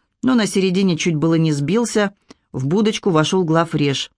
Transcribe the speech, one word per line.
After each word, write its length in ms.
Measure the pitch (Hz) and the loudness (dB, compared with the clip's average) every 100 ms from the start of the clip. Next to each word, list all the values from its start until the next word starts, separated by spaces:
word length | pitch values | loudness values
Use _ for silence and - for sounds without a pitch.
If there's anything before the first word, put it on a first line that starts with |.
| _ _ | _ _
Но 140 | 247 247 | 0 2
на 100 | 202 | 0
середине 520 | 202 190 180 196 156 | 0 0 2 0 0
чуть 180 | 180 156 | -2 0
было 200 | 160 165 | 0 2
не 160 | 160 | 0
сбился — 600 | 143 143 214 233 214 202 - - - _ | 0 0 -2 0 0 -2 -4 -20 -20 _
в 140 | - 135 | -8 -2
будочку 460 | 185 214 214 208 | 0 0 0 0
вошел 320 | 156 156 190 | 0 2 0
главреж. 680 | 165 160 165 151 143 135 - | 2 0 0 -2 -2 -2 -8